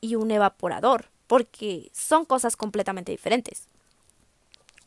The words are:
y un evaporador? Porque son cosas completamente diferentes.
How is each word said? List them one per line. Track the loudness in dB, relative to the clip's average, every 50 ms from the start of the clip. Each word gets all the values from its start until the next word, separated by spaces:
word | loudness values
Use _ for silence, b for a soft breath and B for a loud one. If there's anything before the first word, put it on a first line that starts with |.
y | -8 -4 -2
un | -2 0 0
evaporador? | 2 4 2 2 2 0 -6 -6 -4 0 2 2 2 2 0 _ _ _ _
Porque | 2 2 2 2 _ _ -10 -8 -6 -6 -8 -10 -12 -10
son | -8 0 2 2 2 4
cosas | 2 0 0 0 -2 -2
completamente | -2 -6 -6 -2 -2 -2 -2 -4 -6 -6 -8 -8
diferentes. | -6 -2 0 0 0 0 -4 -14 -16 -20 _ _ _ _ _ _ _ _ _ _ _ _ _ _ _ _ _ _ _ _ _ _ _ _